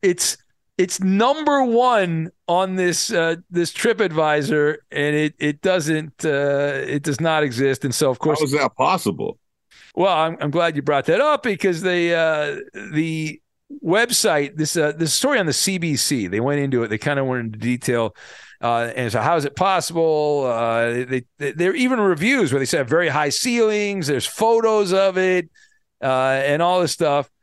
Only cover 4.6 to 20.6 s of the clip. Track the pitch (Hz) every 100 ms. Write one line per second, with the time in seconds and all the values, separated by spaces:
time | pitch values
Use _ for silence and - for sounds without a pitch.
4.6 | 147 151 _ - 147 151 151 - 147 147
5.6 | 190 185 147 156 156 _ 160 139 143 143
6.6 | 143 135 131 143 143 135 165 156 151 117
7.6 | 139 131 139 120 147 123 156 147 147 143
8.6 | 131 - 139 180 - 87 - - _ _
9.6 | _ - - - 190 170 160 165 151 151
10.6 | 170 151 139 143 135 175 294 294 262 196
11.6 | 196 170 185 175 170 170 160 156 147 143
12.6 | - 185 202 151 165 160 156 - _ _
13.6 | _ - - 190 240 240 - 156 143 151
14.6 | 151 175 151 151 160 - 262 269 175 131
15.6 | - 185 165 139 - 139 92 98 123 147
16.6 | 139 127 113 107 147 143 135 127 117 107
17.6 | 117 123 - 120 113 - - - - -
18.6 | 117 117 117 123 120 110 120 170 143 -
19.6 | 190 185 - 170 165 151 151 143 131 113